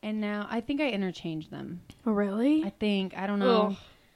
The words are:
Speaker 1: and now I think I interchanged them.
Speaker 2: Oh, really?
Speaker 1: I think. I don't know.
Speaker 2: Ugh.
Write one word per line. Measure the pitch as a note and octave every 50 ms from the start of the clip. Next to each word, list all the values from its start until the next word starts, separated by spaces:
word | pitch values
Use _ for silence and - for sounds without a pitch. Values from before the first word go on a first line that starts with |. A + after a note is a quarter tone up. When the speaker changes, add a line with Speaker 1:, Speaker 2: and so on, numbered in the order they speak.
| -
Speaker 1:
and | G#3+ G#3+ G#3+
now | G#3 G#3 G#3 G#3 G#3 -
I | - A#3
think | A#3+ - C#4+ C#4+
I | D4+ C#4
interchanged | A3 G3 G3 F#3 E3 - - E3+ D#3+ D#3+ D#3 -
them. | - C#3+ C#3 D3+ E3+ F3 - - - - -
Speaker 2:
Oh, | A#3
really? | A3 G3+ G3+ G3+ G3 G#3+ A#3 C#4 D4+ D#4 D#4+
Speaker 1:
I | G3+
think. | - - A3+ G#3+ G3+ G3 F#3+ F#3 - -
I | F#3
don't | G3 G3+ G3+
know. | G3+ B3+ A#3 A3 G#3+ G3+
Speaker 2:
Ugh. | G3 - - - - _ _ _ _